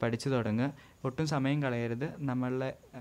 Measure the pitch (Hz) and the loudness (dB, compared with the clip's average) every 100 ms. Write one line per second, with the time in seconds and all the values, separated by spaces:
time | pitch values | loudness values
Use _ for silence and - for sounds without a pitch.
0 | 120 117 139 131 110 110 135 - - - | 0 0 0 2 2 2 0 -2 -16 -6
1 | 135 127 156 151 135 147 135 120 117 117 | -6 -2 0 2 2 2 2 0 0 -2
2 | 156 160 139 127 127 127 131 - - 127 | -4 -4 -2 0 0 -2 -4 -6 -14 -16